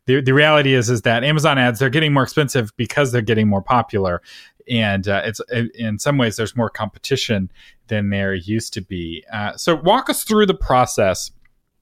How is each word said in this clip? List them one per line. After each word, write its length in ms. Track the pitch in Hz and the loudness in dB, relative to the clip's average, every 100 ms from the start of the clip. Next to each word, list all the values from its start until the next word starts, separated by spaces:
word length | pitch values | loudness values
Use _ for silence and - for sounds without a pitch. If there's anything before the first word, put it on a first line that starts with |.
| - | 0
the, 140 | 131 | 2
the 140 | 131 | 4
reality 400 | 135 151 151 139 | 4 6 6 4
is, 160 | 131 113 | 4 2
is 140 | 120 | 0
that 200 | 120 117 | 2 2
Amazon 340 | 131 151 151 139 | 2 2 2 4
ads, 220 | 123 110 | 2 2
they're 100 | 135 | 0
getting 220 | 156 156 | 2 2
more 120 | 143 | 2
expensive 520 | 123 - 143 135 107 - | 0 0 0 0 -4 -4
because 380 | 117 - 139 | -4 0 0
they're 80 | 120 | 0
getting 260 | 107 110 107 | 0 2 2
more 140 | 98 | 0
popular. 600 | - 123 110 107 95 87 - - - _ - | 0 0 0 -2 -2 -4 -8 -20 -20 _ -6
And, 380 | 120 107 98 95 | -2 0 0 0
uh, 140 | 98 | -2
it's, 160 | 95 110 | -2 -8
uh, 240 | - 120 117 - | -6 -4 -4 -4
in 220 | 113 104 | -6 -4
some 200 | 147 143 | -2 0
ways, 180 | 117 101 | 0 -2
there's 220 | 107 - | -4 -2
more 120 | 110 | -4
competition 800 | - 104 - - 135 - 107 95 - - _ - | -4 -8 -8 -4 -4 -2 -2 -4 -8 -20 _ -6
than 220 | 107 101 | -4 -2
there 240 | 101 98 | -2 -2
used 400 | 95 87 110 - | -4 -4 -4 -4
to 80 | - | -10
be. 420 | 87 92 82 82 - | -8 -8 -8 -10 -10
Uh, 240 | 110 104 - | -8 -8 -6
so 200 | - 160 | -6 -2
walk 340 | 170 233 262 | 0 0 -2
us 160 | 285 - | -6 -2
through 220 | 214 214 | 0 2
the 60 | |
process. 800 | - - 127 123 - 98 90 - - _ _ _ _ | 0 0 2 2 2 0 0 -6 -16 _ _ _ _